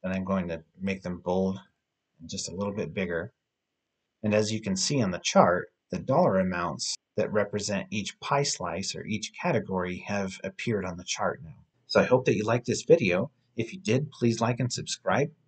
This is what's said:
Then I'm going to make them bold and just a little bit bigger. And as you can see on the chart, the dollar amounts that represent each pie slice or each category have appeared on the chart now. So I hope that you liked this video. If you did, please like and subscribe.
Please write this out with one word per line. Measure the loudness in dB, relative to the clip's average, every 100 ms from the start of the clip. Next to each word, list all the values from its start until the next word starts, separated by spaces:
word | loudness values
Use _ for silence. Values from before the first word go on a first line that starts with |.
Then | -4
I'm | -4
going | 0 -2 0
to | -6 -8 _
make | -4 -4
them | -4 -6
bold | -2 2 2 -2 -10 _ _ _ _ _
and | -12
just | -10 -8
a |
little | -4 -4
bit | -4 -6
bigger. | -4 -4 -4 -6 _ _ _ _ _ _ _ _ _
And | 2
as | 2 2
you | -2
can | -2
see | -2 0 2
on | 0
the | 0
chart, | 2 6 6 6 -2 _ _
the | -8
dollar | 0 2 4 4
amounts | 2 0 -4 -4 -6 -8 _ -2
that | 0
represent | 0 0 -2 -2 -4 -4
each | -6 -6 -8
pie | -2 0
slice | 0 -2 -4 -6 -6 -8
or |
each | -6 -6 -6 -4
category | 0 0 0 -4 -2 -6 -6
have | -4 -4 -6
appeared | -10 -6 -4 -2
on | -4 -8
the |
chart | -8 -4 -2 -4
now. | -12 -20 _ _ _
So | 4
I |
hope | 6 4
that | 4
you | 2
liked | 2 0 0
this | -4
video. | 6 6 6 2 -2 _ _ -6
If | -6
you | -4
did, | 0 0 0
please | 0 0 2
like | 0 0
and | -2
subscribe. | -2 -8 -6 0 2 0 -4